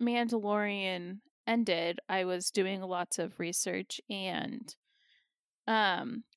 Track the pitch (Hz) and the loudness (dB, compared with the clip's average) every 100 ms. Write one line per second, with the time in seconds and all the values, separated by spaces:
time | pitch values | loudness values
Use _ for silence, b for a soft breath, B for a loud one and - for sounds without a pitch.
0 | 240 240 233 233 202 208 208 202 190 180 | 2 2 2 2 2 2 2 0 -2 -2
1 | 175 196 - _ - 233 214 170 170 175 | -4 -10 -14 _ 0 2 4 2 2 -2
2 | - 190 185 180 185 208 190 190 185 180 | -2 0 2 0 0 2 2 0 -2 -4
3 | 175 - 175 - 170 175 - 185 196 - | -2 -2 -4 -4 -4 -2 -2 -2 -4 -8
4 | - 202 190 170 - - - - _ _ | -8 -6 -4 -4 -4 -6 -10 -16 _ _
5 | _ _ _ _ _ _ - 220 202 180 | _ _ _ _ _ _ 0 2 4 2
6 | - - - | -2 -8 -12